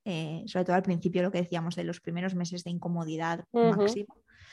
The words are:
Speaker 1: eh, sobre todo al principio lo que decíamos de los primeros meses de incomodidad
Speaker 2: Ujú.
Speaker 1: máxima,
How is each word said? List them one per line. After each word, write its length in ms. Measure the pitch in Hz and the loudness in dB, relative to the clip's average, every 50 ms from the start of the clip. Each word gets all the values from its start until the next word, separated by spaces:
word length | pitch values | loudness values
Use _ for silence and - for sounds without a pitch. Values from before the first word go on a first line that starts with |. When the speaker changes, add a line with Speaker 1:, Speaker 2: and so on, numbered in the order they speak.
| - | -8
Speaker 1:
eh, 380 | 208 175 160 160 151 156 165 - | -6 -4 -4 -4 -4 -6 -8 -8
sobre 180 | 220 - 185 180 | -4 -2 0 2
todo 100 | 180 175 | 4 4
al 60 | 185 | 4
principio 400 | 190 196 175 170 - 180 175 180 | 4 2 0 2 2 0 2 2
lo 80 | 175 185 | 0 2
que 80 | 190 175 | 0 0
decíamos 380 | 180 175 175 170 165 170 175 | -2 0 -2 -4 -2 -4 -4
de 80 | 180 170 | -4 -4
los 160 | 170 175 - | -6 -6 -6
primeros 340 | - - 170 175 180 190 190 | -8 -6 -4 -4 -4 -2 -2
meses 300 | 175 175 170 175 175 - | -2 -4 -4 -6 -8 -6
de 60 | 175 | -6
incomodidad 760 | 175 170 - 175 175 170 165 156 160 160 165 165 170 165 - _ | -6 -4 -2 -2 -2 -2 -2 -4 -4 -2 -2 -2 -2 -4 -4 _
Speaker 2:
Ujú. 460 | - 233 233 233 - 202 202 208 233 208 | 2 4 6 6 6 6 4 4 2 0
Speaker 1:
máxima, 120 | 208 - - _ _ _ _ - - - | -6 -10 -12 _ _ _ _ -20 -20 -20